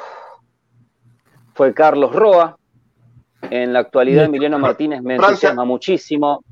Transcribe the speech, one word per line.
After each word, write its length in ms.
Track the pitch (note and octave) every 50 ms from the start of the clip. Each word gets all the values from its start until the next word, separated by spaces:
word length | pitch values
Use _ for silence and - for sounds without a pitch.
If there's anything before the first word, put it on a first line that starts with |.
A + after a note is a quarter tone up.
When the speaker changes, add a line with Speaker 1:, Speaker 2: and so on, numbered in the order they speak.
| - - - - - - - _ _ _ _ _ _ _ _ _ _ _ _ _ _ _ _ _ _ _ _ _ _ _ _
Speaker 1:
fue 180 | - C#3+ C3+ A2+
Carlos 420 | - D#3 D#3 C#3+ C#3+ C#3+ B2 A#2
Roa. 440 | E3 A3 A3 F#3+ F3 E3+ D#3+ D#3+ _ _ _ _ _ _ _ _ _ _ _ _ _ _ _ _ _ - -
En 240 | - B2 B2 B2 B2
la 60 | B2
actualidad, 440 | A#2 - _ C3+ B2+ B2+ C#3 D3 D#3
Speaker 2:
Bien. 80 | D3+
Speaker 1:
Emiliano 280 | D3 C3+ C#3+ D3 D3+ C#3+
Martínez 420 | C#3 C3 A2+ - D3+ D3+ D3+ C3+
me 160 | B2 B2 B2+
Speaker 3:
Francia. 120 | B2+ F#3 G3
Speaker 1:
entusiasma 360 | G3+ F3+ - - B2 B2 B2
muchísimo. 800 | B2 B2+ B2 - - F#3+ D#3+ - - D#3 D3 D3 C#3+ C#3+ C#3 _ _